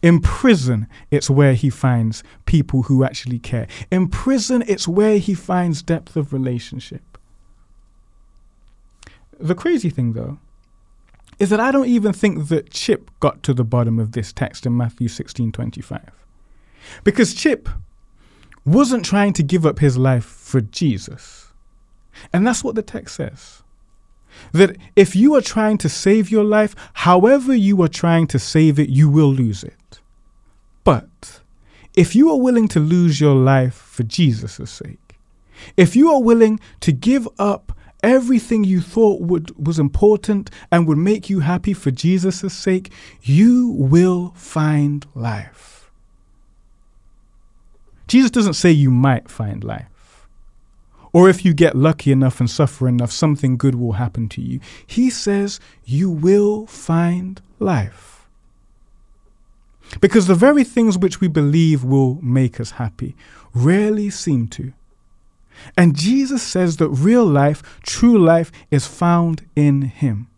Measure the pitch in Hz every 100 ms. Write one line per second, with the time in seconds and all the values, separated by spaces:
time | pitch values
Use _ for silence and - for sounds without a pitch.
0 | 170 170 175 - 262 202 127 117 107 -
1 | - 147 - 139 143 127 143 - 135 120
2 | 113 110 - - - 160 143 135 120 131
3 | 131 - 127 123 - 120 110 - - 185
4 | 185 - - 262 214 247 233 190 - 175
5 | 214 208 202 185 - 180 175 147 - 165
6 | 165 - 143 139 131 123 - 131 - -
7 | _ - _ _ _ _ _ _ _ _
8 | _ _ _ _ _ _ _ _ _ _
9 | - _ _ _ 160 - 330 330 180 -
10 | 120 113 - 147 _ _ _ _ _ _
11 | _ _ _ _ 202 208 247 269 254 240
12 | 208 190 214 165 147 160 - - - 214
13 | - _ 147 - - 127 117 123 117 113
14 | 110 117 104 - 123 - 127 120 120 -
15 | 117 - - - 113 - 117 - - -
16 | - _ _ _ _ - _ _ - -
17 | - 202 214 - 320 254 - - - _
18 | _ _ _ _ _ - - 185 277 247
19 | 170 196 202 185 143 175 156 143 147 123
20 | 131 127 110 - - 131 107 - 160 104
21 | - - - - _ _ _ _ _ _
22 | _ - - 180 220 240 - 220 214 226
23 | - - 147 - - - _ _ _ _
24 | _ _ _ - - 156 190 - - -
25 | 196 180 254 294 - - 214 214 160 -
26 | - 214 185 214 208 208 214 - - -
27 | 170 180 202 277 254 262 196 202 170 -
28 | 170 170 165 135 - 160 160 143 147 135
29 | 151 147 151 135 117 95 - _ _ -
30 | _ _ _ _ _ _ _ _ - 131
31 | - _ - - _ _ _ _ - -
32 | 170 214 311 294 254 240 220 - 151 175
33 | 175 143 147 135 131 135 127 - _ -
34 | 117 - 165 113 113 - 117 - - -
35 | _ - _ _ _ - - - 175 233
36 | 320 294 233 233 220 214 - - - 131
37 | 214 269 226 _ 202 202 _ - - _
38 | - 262 240 254 - 220 202 180 170 -
39 | 220 202 170 175 160 - 147 160 143 -
40 | 208 208 - 202 196 - - 170 165 151
41 | 180 214 - 196 147 180 175 190 - 127
42 | 165 185 185 185 196 - - 185 185 -
43 | - - - 143 220 247 247 - 131 160
44 | 185 180 175 - - - 151 151 147 147
45 | - - 117 104 - _ - - _ _
46 | _ _ _ _ _ _ _ _ _ _
47 | _ _ _ _ _ _ _ _ _ -
48 | - 240 262 247 208 156 175 156 139 123
49 | 135 127 - - 104 107 110 107 - _
50 | _ _ _ _ - _ _ _ _ _
51 | - 170 185 180 185 156 165 131 143 160
52 | - 135 131 - 120 - 147 - 127 120
53 | 120 - 160 143 135 127 135 127 120 101
54 | 123 - 113 - 123 127 - - - -
55 | 254 247 - 202 202 - _ _ - 135
56 | 190 165 165 202 208 214 220 - - 165
57 | 170 180 185 190 - _ 202 160 101 -
58 | - - _ _ _ _ _ _ _ _
59 | _ _ _ _ _ _ _ _ - -
60 | 190 220 180 175 247 294 240 - 226 185
61 | 190 - 185 156 143 156 165 147 127 135
62 | 135 135 135 127 127 - 113 - 120 -
63 | 127 - - - - 120 127 190 208 214
64 | 208 - - 139 117 - 131 - _ _
65 | _ _ _ _ _ - - - 175 143
66 | 170 262 269 269 - 185 175 160 160 135
67 | 160 240 220 143 143 151 - - - -
68 | 240 226 170 165 165 - _ 151 - -
69 | 175 170 170 160 - - 147 139 135 -
70 | 143 104 117